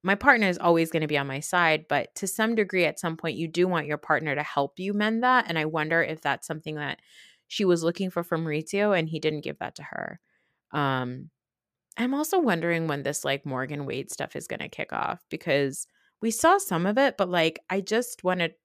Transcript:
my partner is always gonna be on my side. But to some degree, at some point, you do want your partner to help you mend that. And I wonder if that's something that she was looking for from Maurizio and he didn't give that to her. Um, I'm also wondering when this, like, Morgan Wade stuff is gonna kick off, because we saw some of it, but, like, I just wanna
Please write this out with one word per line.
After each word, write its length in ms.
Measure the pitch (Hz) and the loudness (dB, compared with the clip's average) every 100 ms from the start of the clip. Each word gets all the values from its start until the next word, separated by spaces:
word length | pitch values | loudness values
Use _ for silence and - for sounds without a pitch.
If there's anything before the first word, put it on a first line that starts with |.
my 100 | 180 | 0
partner 340 | 202 285 247 202 | 2 4 6 4
is 120 | 175 | 2
always 320 | 175 170 165 | 4 4 4
gonna 160 | 160 151 | 0 0
be 100 | 151 | 0
on 80 | 139 | 0
my 140 | 135 | -4
side. 480 | - 180 170 156 156 | -2 2 4 2 2
But 240 | 143 - - | -2 -2 -6
to 100 | 190 | -6
some 260 | - 220 | -2 0
degree, 320 | 226 196 190 165 | 2 2 2 0
at 140 | - | 0
some 180 | 170 160 | -6 -4
point, 200 | 165 135 | -6 -4
you 100 | 165 | -4
do 200 | 160 180 | 0 2
want 200 | 170 147 | 2 -2
your 100 | 147 | -6
partner 380 | - 147 156 139 | 0 0 2 -2
to 80 | |
help 340 | 147 - 139 - | -2 -2 -2 -4
you 160 | 190 | -4
mend 300 | 208 214 226 | 0 0 2
that. 220 | 254 254 - | 4 2 2
And 100 | 165 | -2
I 80 | 156 | -2
wonder 380 | 160 151 165 | -2 0 2
if 180 | 156 156 | 0 -2
that's 240 | 143 131 - | -4 -4 -4
something 300 | 156 160 151 | -8 -6 -8
that 240 | 143 - _ - - _ _ | -6 -8 _ -20 -20 _ _
she 180 | - 196 | 0 2
was 180 | 175 | 4
looking 260 | 160 175 190 | 2 -2 -4
for 140 | 180 | -4
from 220 | 170 160 165 | -2 -2 -2
Maurizio 520 | 151 156 196 208 190 | -2 -2 0 4 2
and 120 | 160 | 0
he 100 | 160 | -2
didn't 220 | 156 151 | -2 -2
give 180 | 147 143 | -8 -8
that 160 | - - | -10 -10
to 80 | |
her. 380 | 147 - 50 - _ _ _ _ _ | -12 -10 -10 -12 _ _ _ _ _
Um, 600 | 151 139 131 123 127 135 _ _ _ _ _ _ - | -2 0 0 -4 -8 -14 _ _ _ _ _ _ -4
I'm 160 | 247 | -2
also 260 | 277 302 381 | 0 2 2
wondering 480 | 277 170 170 165 160 | 2 2 0 0 0
when 160 | 143 | -2
this, 220 | 139 147 139 | -2 -2 -2
like, 200 | 139 143 | -2 -4
Morgan 400 | 127 135 147 143 | -6 -4 -6 -6
Wade 240 | 131 135 | -6 -8
stuff 280 | - 151 - | -8 -6 -8
is 100 | - | -8
gonna 220 | - 151 | -8 -8
kick 240 | - - | -8 -6
off, 320 | - - 175 _ | -4 -4 -6 _
because 560 | - - 143 139 139 - _ _ _ | -8 0 0 0 -4 -14 _ _ _
we 100 | 226 | -4
saw 280 | 226 320 392 | 2 4 4
some 260 | 392 165 185 | 2 0 2
of 120 | 214 | 2
it, 200 | 269 - | 2 2
but, 100 | 180 | 0
like, 320 | 180 165 165 _ | 2 2 0 _
I 120 | 190 | -4
just 420 | 190 226 240 - | 0 -2 -2 -4
wanna 280 | 180 180 165 - | -2 0 -2 -4